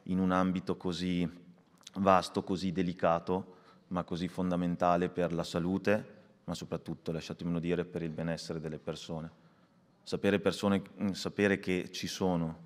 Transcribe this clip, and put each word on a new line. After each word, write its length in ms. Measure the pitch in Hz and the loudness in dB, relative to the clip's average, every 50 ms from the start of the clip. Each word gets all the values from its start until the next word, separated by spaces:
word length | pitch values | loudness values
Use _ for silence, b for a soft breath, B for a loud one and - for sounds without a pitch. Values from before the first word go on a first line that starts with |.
| - | -6
in 160 | 87 92 92 | -2 2 2
un 120 | 92 92 | 4 4
ambito 460 | 92 92 92 92 87 92 - - 90 - | 4 4 4 2 2 0 -2 -4 -4 -4
così 500 | - 92 87 80 90 90 90 87 87 80 - - - - - - _ _ _ _ - - - | -4 -4 -4 -2 -2 0 0 0 0 -2 -4 -8 -18 -20 -20 -20 _ _ _ _ -20 -10 -4
vasto, 480 | 95 98 98 95 90 85 - - 101 92 | 2 6 8 8 8 6 2 -2 -2 -2
così 280 | - 95 85 92 95 | 0 -2 -2 -2 -2
delicato, 840 | 82 92 90 90 87 - - 85 82 85 - - 92 95 101 B B B B B B B _ - | 0 0 0 0 0 2 2 4 4 2 2 0 0 0 -2 B B B B B B B _ -6
ma 160 | 90 90 85 | -4 -4 -4
così 240 | - 92 82 90 87 | -4 -4 -4 -4 -4
fondamentale 840 | - - 92 90 90 87 90 87 87 82 92 90 87 87 90 87 | -4 -2 -2 0 0 0 0 0 0 2 4 4 4 4 2 0
per 240 | - - 87 82 85 | 0 0 -2 0 0
la 100 | 82 85 | -2 -4
salute, 760 | - - 87 85 90 95 95 - 101 104 107 - - - - - - _ _ _ | -2 -2 -2 0 0 -2 0 2 2 2 2 0 -6 -16 -20 -20 -20 _ _ _
ma 100 | - 85 | -8 -8
soprattutto, 580 | - - - 85 82 - - 82 - - - | -8 -8 -6 -8 -8 -6 -8 -10 -8 -6 -6
lasciatemelo 460 | 82 80 - - 82 - 85 87 85 82 | -6 -6 -6 -8 -10 -6 -4 -4 -2 -2
dire, 280 | 80 85 87 87 85 | 0 0 0 0 0
per 180 | 82 - 87 85 | -2 -4 -6 -6
il 80 | 80 | -6
benessere 480 | 76 80 82 85 82 80 - - 85 82 | -6 -4 -4 -4 -4 -4 -6 -8 -8 -6
delle 180 | 80 80 78 76 | -6 -8 -8 -8
persone. 640 | - - 80 76 - - 85 80 80 82 - b b b b b b b b _ _ _ _ _ _ | -8 -8 -8 -8 -8 -10 -8 -8 -10 -10 -14 b b b b b b b b _ _ _ _ _ _
Sapere 340 | - - 87 - 101 98 98 | -6 -4 0 2 4 4 4
persone, 420 | - 98 87 - - 101 98 95 - - - - 101 101 | 4 2 0 2 2 2 2 2 0 -4 -8 -4 -4 -4
sapere 480 | 90 - - 92 - - 101 101 98 92 | -2 -2 -4 -4 0 2 4 4 4 2
che 300 | - - 92 90 - - | 2 0 0 0 -2 -4
ci 180 | - - - 90 | -8 -8 -8 -6
sono 500 | - - 101 92 90 85 82 80 82 - - | -4 0 0 2 2 2 0 -2 -4 -8 -14